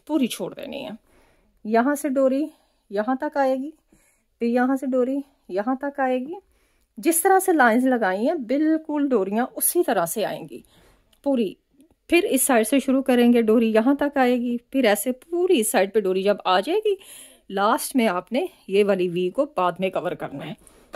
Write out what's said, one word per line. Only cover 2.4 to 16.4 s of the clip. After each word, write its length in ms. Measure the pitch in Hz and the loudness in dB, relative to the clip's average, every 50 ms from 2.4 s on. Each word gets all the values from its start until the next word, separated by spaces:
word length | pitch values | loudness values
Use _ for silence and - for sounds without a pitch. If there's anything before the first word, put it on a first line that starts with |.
| 311 294 - _ _ _ _ _ _ - | -2 -6 -8 _ _ _ _ _ _ -8
यहाँ 260 | 202 202 214 226 262 262 | -6 -4 -2 -2 -4 -4
तक 200 | - 302 294 294 | -4 -4 -2 0
आएगी, 340 | 277 262 262 269 269 302 - _ _ _ _ _ _ _ _ _ _ _ _ _ | 0 0 0 -2 -4 -8 -12 _ _ _ _ _ _ _ _ _ _ _ _ _
फिर 80 | 233 233 | -2 0
यहाँ 280 | 233 247 247 254 269 | 0 2 2 0 0
से 100 | 269 294 269 | -2 -2 -2
डोरी 340 | 254 254 247 254 269 285 277 - _ _ _ - | 0 0 0 0 -2 -4 -8 -10 _ _ _ -8
यहाँ 260 | 175 185 208 240 269 254 - | -6 -4 -2 -2 -4 -4 -6
तक 180 | 285 277 - | -6 -4 -2
आएगी। 380 | 269 254 254 254 254 285 349 403 - _ _ _ _ _ _ _ _ _ _ - | -2 -2 -2 -2 -4 -6 -12 -14 -16 _ _ _ _ _ _ _ _ _ _ -4
जिस 240 | 196 311 330 - - | -2 0 0 2 4
तरह 160 | 392 381 381 | 4 4 4
से 120 | 381 381 349 | 4 4 4
लाइंस 320 | 311 247 233 220 247 254 | 4 4 4 4 4 2
लगाई 380 | 262 254 233 226 185 185 202 220 | 2 2 2 0 0 0 0 0
हैं 200 | 285 349 339 247 | 0 -2 -2 -4
बिल्कुल 600 | 202 254 285 311 311 320 311 311 - 294 302 285 285 | -2 -2 0 2 2 0 0 -2 -4 -4 -2 0 0
डोरियाँ 380 | 254 214 190 190 202 220 254 - - | 0 0 0 0 -2 -2 -2 -4 -4
उसी 260 | - - - - 349 349 | -4 -4 -2 0 0 0
तरह 220 | - 254 196 170 | 0 0 0 0
से 180 | 170 - 226 190 | -2 -2 -4 -4
आएंगी 380 | 156 151 147 151 160 - - - _ _ _ _ _ _ _ _ _ _ _ - | -4 -6 -8 -12 -14 -16 -18 -20 _ _ _ _ _ _ _ _ _ _ _ -4
पूरी। 300 | 285 277 240 226 180 - - _ _ _ _ _ _ _ _ _ - | -2 0 0 0 -2 -4 -10 _ _ _ _ _ _ _ _ _ 0
फिर 140 | 320 339 370 | 0 0 2
इस 200 | - - 262 - | 2 0 0 2
साइड 200 | - 262 226 226 | 2 2 2 2
से 140 | - - 277 | 2 2 0
शुरू 220 | - - 254 269 262 | 2 2 0 0 0
करेंगे, 400 | - 254 240 240 240 240 240 233 | 2 2 4 4 4 4 4 4
डोरी 300 | 214 220 254 233 226 214 | 4 4 4 2 2 2
यहाँ 240 | 220 220 262 285 277 | 2 2 2 2 0
तक 200 | 294 285 285 277 | 0 -2 0 0
आएगी, 380 | 262 247 247 254 240 247 240 233 - _ - | 2 2 2 0 -2 -4 -4 -6 -8 _ -2
फिर 140 | 269 254 | 0 2
ऐसे 260 | 214 202 208 - 262 254 | 2 2 2 0 -4 -6
पूरी 480 | 254 - - 339 339 359 381 370 262 | -6 -8 -6 -2 -2 0 2 2 2
इस 120 | 214 220 - | 2 2 2
साइड 200 | 226 185 196 - | 0 0 2 0
पे 80 | 220 | 0
डोरी 220 | 202 185 185 190 190 | 0 0 0 0 0
जब 180 | 202 208 202 | 0 0 0